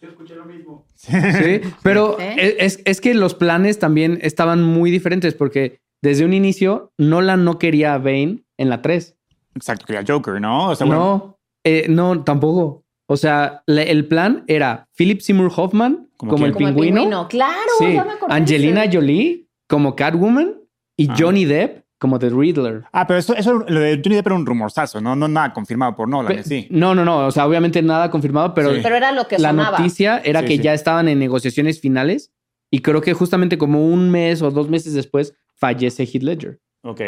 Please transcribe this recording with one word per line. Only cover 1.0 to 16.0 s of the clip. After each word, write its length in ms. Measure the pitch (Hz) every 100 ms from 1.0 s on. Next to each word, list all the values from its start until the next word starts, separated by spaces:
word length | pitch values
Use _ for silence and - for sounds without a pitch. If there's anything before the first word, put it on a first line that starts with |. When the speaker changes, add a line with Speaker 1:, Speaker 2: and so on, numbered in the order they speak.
| -
Speaker 3:
Sí, 480 | 185 190 180 165 208 185 -
pero 360 | 196 208 214 208
Speaker 4:
¿Eh? 380 | 185 220 190 202
Speaker 3:
es, 200 | 190 190
es, 40 | 196
es 140 | 190
que 100 | 247
los 220 | 233 180
planes 440 | - 170 170 202 208
también 400 | 160 151 160 170
estaban 400 | 156 156 165 170
muy 280 | 165 165 175
diferentes 440 | 180 175 185 170
porque 460 | - 139 139 131 - _ _
desde 240 | 143 143
un 80 | 165
inicio 600 | 190 196 185 190 214 - -
Nolan 480 | 151 170 190 185
no 140 | 170 170
quería 340 | 170 151 151
a 60 | 139
Bane 460 | 135 135 151 220 - -
en 140 | 135
la 100 | 120
tres. 360 | 147 170 170 _ _ _ _
Speaker 2:
Exacto, 300 | - - 110
quería 200 | - 104 101
Joker, 340 | 147 110 101
¿no? 300 | 107 131 190
O 40 |
sea, 120 | 147 147
bueno. 160 | 156
Speaker 3:
No, 360 | 185 196 196 _ _ _
eh, 220 | 160 160 160
no, 340 | 165 180 175
tampoco. 600 | 143 143 156 180 156 139 _ _ -
O 80 | 143
sea, 460 | 156 147 143 - -
le-, 240 | 151 156
el 160 | 151 151
plan 380 | 160 196 294 -
era 400 | 156 135 113 - -
Philip 240 | 180 202
Seymour 320 | - 196 180
Hoffman 540 | 175 185 208 247 339